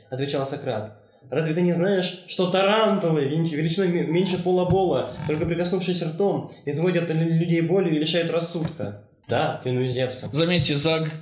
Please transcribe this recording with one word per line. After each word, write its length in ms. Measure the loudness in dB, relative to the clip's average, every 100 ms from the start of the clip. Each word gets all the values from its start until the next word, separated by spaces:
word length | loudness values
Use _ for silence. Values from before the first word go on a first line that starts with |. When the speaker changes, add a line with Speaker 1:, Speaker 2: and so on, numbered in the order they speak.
| -10
Speaker 1:
отвечал 380 | -6 -4 -2 -4
Сократ. 540 | -6 -4 -4 -6 -14 -20 _ -6
"Разве 240 | -2 0
ты 60 | 2
не 140 | 2
знаешь, 500 | 2 2 2 -2 -6 -8
что 220 | -2 0
тарантулы, 760 | 2 4 4 4 2 2 2 0
вен-, 180 | 0
величиной 460 | 0 0 0 2 2
ме-, 160 | 0 0
меньше 360 | 0 0 0
полобола, 760 | 0 2 2 2 2 0 -2 -6 -4
только 180 | -2 -2
прикоснувшись 560 | -2 -2 -2 -2 -2
ртом, 520 | -4 0 0 0 -6 -10 -6
изводят 440 | 0 2 2 0
лю-, 300 | 0 2 2
людей 200 | 2 2
болью 340 | 2 2 2
и 60 | 2
лишают 320 | 0 0 0
рассудка?" 720 | -2 -2 -4 -6 -6 -8 -10 -18 _ -4
"Да, 320 | 0 0 -2
клянусь 300 | -2 0 0
Зевсом". 400 | 0 -2 -4 -4
Speaker 2:
Заметьте, 460 | 0 2 2 0 0
за, 300 | 0 0 -2 -6